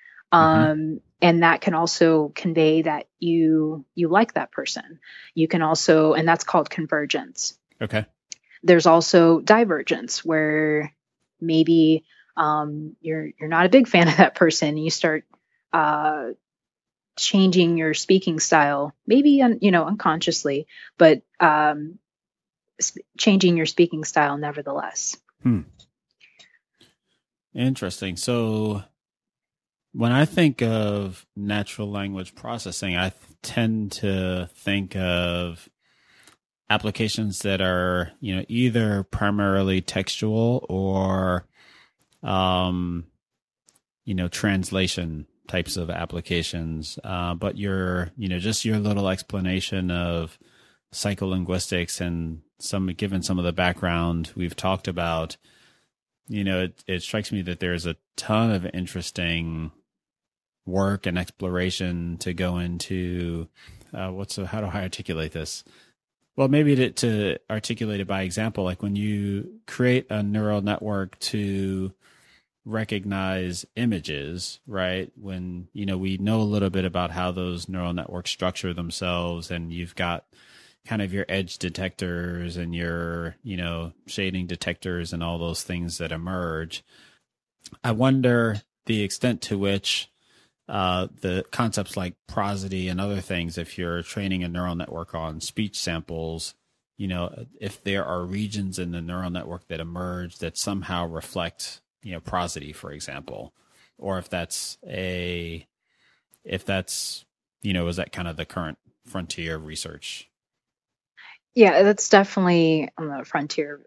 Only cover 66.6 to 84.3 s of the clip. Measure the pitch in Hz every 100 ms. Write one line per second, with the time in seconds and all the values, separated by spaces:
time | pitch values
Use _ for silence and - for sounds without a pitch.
66.6 | 151 135 123 - 120 107 101 - - 107
67.6 | - 113 110 104 95 98 95 90 110 104
68.6 | 92 90 101 101 104 104 101 98 - -
69.6 | - - 123 127 - 107 101 107 107 104
70.6 | 101 104 107 101 95 - - 107 101 98
71.6 | 95 95 95 - _ _ _ _ _ _
72.6 | - 110 107 104 98 98 95 95 90 85
73.6 | - - 120 95 76 71 71 90 - -
74.6 | - 98 92 92 92 - 101 92 90 90
75.6 | 87 - 98 92 95 95 101 113 107 104
76.6 | 98 95 92 90 87 85 90 92 90 87
77.6 | 87 92 87 87 - 90 - - 92 -
78.6 | 92 87 85 - 90 87 87 85 85 87
79.6 | 85 85 87 - 87 85 - _ _ -
80.6 | - _ - 110 98 98 - 95 90 -
81.6 | 87 85 92 - 90 87 87 87 87 87
82.6 | 85 85 85 85 85 85 85 - 117 92
83.6 | 85 85 85 - - - 95